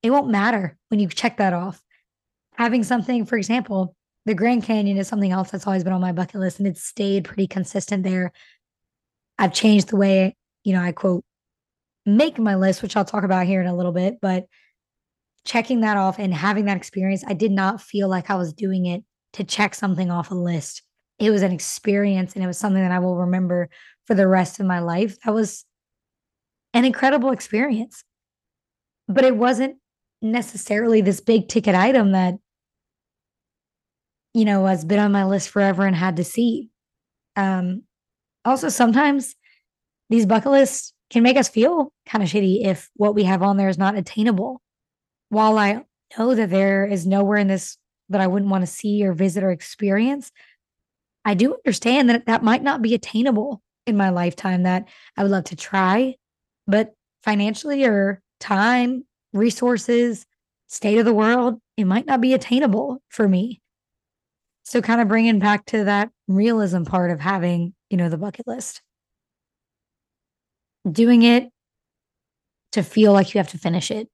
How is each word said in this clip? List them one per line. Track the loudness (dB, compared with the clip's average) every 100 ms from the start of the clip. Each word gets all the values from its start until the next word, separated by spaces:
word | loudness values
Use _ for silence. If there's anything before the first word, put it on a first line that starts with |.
It | 2
won't | 0 2
matter | 0 0 -2 -4 -10 _
when | -2
you | -2
check | -2 -6 0
that | -2
off. | -2 -6 -12 _ _ _ _ _ _ _
Having | -4 0 0
something, | 0 -2 -2 -4
for | -2 -4
example, | -2 -4 -2 -4 -4 _ _ _ -4
the |
Grand | 0 2 0
Canyon | 0 -2 0 -2
is | -2
something | -2 0
else | 0 -4
that's | -6 -4
always | -2
been | 0
on | -2
my | -2
bucket | -2 -6 -4
list, | -6 -2
and | -4
it's | -4
stayed | -12 -6 -2 -2
pretty | -4 -4 -4
consistent | -4 -6 -6 -4 -4
there. | -2 -2 -4 _ -20 _ _ _ _ _ _ _ _ -2
I've | -2
changed | 2 4 4 4
the | 0
way, | 2 2 0 -4 _ _
you | -2
know, | -2
I, | -2
quote, | -2 -2 -2 -6 _ _ _ _ _ _ _
"make | 0 2 2 0
my | -2 2
list," | 0 0
which | -4 -4
I'll |
talk | -2 -2
about | 0 0 0
here | 0
in | -2
a | -4
little | -4
bit, | -2 -4 -4
but | -4 -4 -6 _ _ _ _ _ _ _ _ _
checking | -6 -4 -2 0
that | 0 0
off | 0 -2
and | -4
having | -2 -2 -2
that | -2 -4
experience, | -6 -6 -4 -4 -6
I |
did | -2 0
not | 0 -2 -4
feel | -8 -4 -2
like | -2 -2
I |
was | -4 -4
doing | -6 -4 -2
it | -4 -6 -12 _ _
to | -12
check | -10 -2 -2
something | -2 -4 -2 -2
off | -4 -6
a |
list. | -6 -4 -4 -8 -18 _ _ _ _
It | 0
was | 2
an | 0
experience, | -2 -8 -8 -2 0 0 0 -4
and | -4
it | -6
was | -4
something | -2 0
that | 0
I | 0
will | -2 -2
remember | -2 0 0 -2 -4 -10 -20 _
for | _
the | 2 4
rest | 4 0 -4
of | -2
my | -2
life. | -2 -2 -4 -4
That | -4
was | -2 -2 -6 -20 _ _ _ _ _ _ _ _ _ _
an | 0
incredible | 0 2 2 2 0
experience, | -4 -4 -4 -2 -2 -6 -14 _ _ _ _ _ _ _ _ _ _ -4
but | 2
it | 2 4
wasn't | 0 0 -2 -6 _ _ _ _
necessarily | -4 -4 -4 -12 -4 -2 2 4
this | 4 0
big | 2 2 2
ticket | -2 2
item | 4 4 4 4
that, | 2 0 -2 _ _ _ _ _ _ _ _ _ _ _ _ _ _ _ _ _ _ _
you | 0
know, | 2 2 2
has | 0
been | 0 0
on | 2
my | 2
list | 0 -2 -2
forever | 0 0 2 0
and | 2
had | 0 -2
to |
see. | -4 -2 -2 -2 -8 _ _ _ _ _ _
Um, | -4 -2 -2 -4 -6 -12 _ _ _ _ _
also, | -2 -2 -2
sometimes | 2 4 4 2 0 -4 -14 _ _ _ _ _ _ _
these | 2 4
bucket | 2 4
lists | 4 4 0 -14 _ _
can | 2
make | 4 4
us | 2
feel | 2 2 2 -2 _
kinda | -8 -4 -2
shitty | 0 0 0 0
if | -4 -8
what | _ 0
we | 2
have | 2 2
on | 2 2
there | 0
is | 0
not | 0 -2
attainable. | -6 -2 0 0 -4 -10 _ _ _ _ _ _ _
While | 0 2 4
I | 2 -2 -8 _ _ -4
know | 0
that | 2 2
there | 2 2 0
is | 0 -2 0
nowhere | 0 2 2
in | 0
this | -2 -6 -18 _ _ _
that | -2
I | 0
wouldn't | 0 0
wanna | -2 -2
see | -6 -4 -2
or | -2
visit | 0 -2 0
or | -2
experience, | -4 -8 -6 -2 0 0 -2 -10 _ _ _ _ _ _ _ _ _
I | -2
do | 2 0
understand | 0 -4 -2 0 2 4
that | 2 0
that | 0
might | 2 2
not | 0 -2
be | 0
attainable | -2 -2 -2 0 0 -2 -10 _ _ -4
in | 0
my | 2
lifetime, | 0 -2 -4 -4 0
that | 0 0 -4 -20 -18 -2
I |
would | 0
love | 0
to | -2 -12
try, | -4 0 2 2 0 -4 _ _ _ _ -2
but | 0 0 _ _ _
financially | -4 -2 -2 -4 -4 0
or | 2 2 0 -4 _ _
time, | -4 0 2 2 0 -4 -10 _ _
resources, | 0 0 0 0 -2 0 0 0 -2 -12 _ _ _ _
state | -6 0 2
of |
the | 4
world, | 4 4 2 0 -4 _ -4
it |
might | 0 0 0
not | 0
be | 2
attainable | 2 2 2 2 0 -2 -8 _
for | 0 2
me. | 2 -2 -10 _ _ _ _ _ _ _ _ _ _
So | -4 -4
kinda | 0 0
bringing | 2 2 2 2
back | 2 0 0
to | -2
that | 0 0 -2 _ -2
realism | 0 2 2 0 -2
part | -2 0 0
of | -2
having, | -2 -2 -2 -2 -4 -8 _
you | -2
know, | -2
the | -2
bucket | -8 -10 -12
list. | -10 -12 -16 _ _ _ _ _ _ _ _ _ _ _ _ _ _ _ _ _ _ _ _ -6
Doing | 2 4 6
it | 6 4 2 _ _ _ _ _ _ _ _ _ _ _ _
to | -4
feel | -2 4 6
like | 6 4
you | 0
have | -4
to | -6
finish | -4 -4 -4
it. | -8 -10